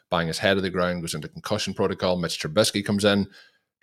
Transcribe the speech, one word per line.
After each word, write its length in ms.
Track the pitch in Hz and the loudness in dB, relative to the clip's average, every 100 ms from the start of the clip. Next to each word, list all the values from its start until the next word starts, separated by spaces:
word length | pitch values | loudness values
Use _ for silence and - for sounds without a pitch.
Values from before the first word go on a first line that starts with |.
| _ | _
bang 180 | 87 82 | -2 -2
his 120 | 78 | 0
head 140 | 101 | 2
to 80 | 98 | 2
the 80 | 92 | 0
ground, 320 | 90 90 87 | -2 -2 -2
goes 120 | 82 | -6
into 140 | 78 80 | -8 -10
concussion 460 | 82 - 107 - | -12 -6 -4 -4
protocol. 420 | 95 95 95 92 90 | -2 -2 0 0 0
Mitch 240 | 85 - | -2 -4
Trubisky 460 | 78 80 110 104 101 | 0 2 2 0 0
comes 180 | 101 | 2
in. 240 | 101 101 98 - - _ _ _ | 4 4 0 -6 -20 _ _ _